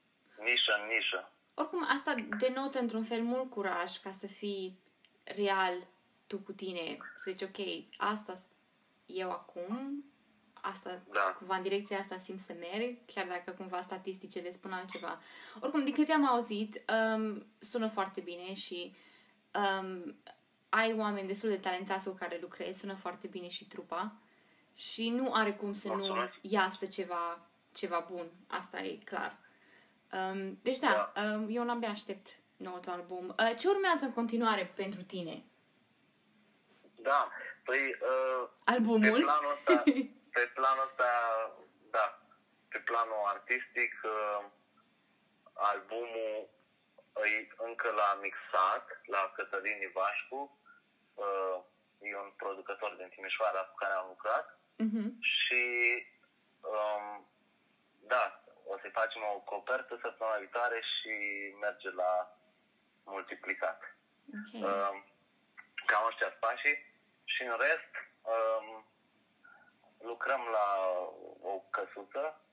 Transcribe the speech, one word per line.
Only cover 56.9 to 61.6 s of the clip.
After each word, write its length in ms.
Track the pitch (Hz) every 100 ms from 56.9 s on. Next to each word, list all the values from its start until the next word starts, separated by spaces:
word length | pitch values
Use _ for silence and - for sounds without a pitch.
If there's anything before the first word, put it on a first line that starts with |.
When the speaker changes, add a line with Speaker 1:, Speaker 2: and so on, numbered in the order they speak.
| 104 104 104 - _ _ _ _ _ _ _ -
Speaker 1:
da, 120 | 101 - - - - -
o 20 | 98
să 60 | 101 113
facem 220 | 110 113 107
o 60 | 101
copertă 580 | - 101 - 127 - 117
săptămâna 360 | 117 - 110 107
viitoare 420 | 95 120 120 117 -
și 180 | - 110 107 104 101 101 101